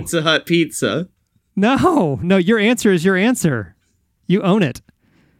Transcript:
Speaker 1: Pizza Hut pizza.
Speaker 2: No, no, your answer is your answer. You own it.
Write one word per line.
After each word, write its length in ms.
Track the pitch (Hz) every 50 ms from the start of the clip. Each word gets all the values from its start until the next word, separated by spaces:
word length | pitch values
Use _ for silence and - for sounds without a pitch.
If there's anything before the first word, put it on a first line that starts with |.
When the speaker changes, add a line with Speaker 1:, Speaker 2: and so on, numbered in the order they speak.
Speaker 1:
Pizza 220 | - - - 165 151
Hut 240 | 165 160 143 -
pizza. 640 | - 170 170 165 - - - - 107 101 143 180 - _ _ _ _ _ _ _ _ _
Speaker 2:
No, 640 | 196 196 226 269 247 254 370 349 285 196 151 135 101 117
no, 140 | 175 190 196
your 200 | 175 170 233 220
answer 320 | 202 220 254 226 - 214 190
is 120 | 170 151
your 120 | 196 196
answer. 580 | 180 196 240 254 - - 165 135 113 98 85 - _ _ _ _ _ _ _ _ _ _
You 160 | - 175 208 220
own 200 | 180 185 220 185
it. 180 | 135 123 - - _ _ _ _ _ _ _ _ _ _ _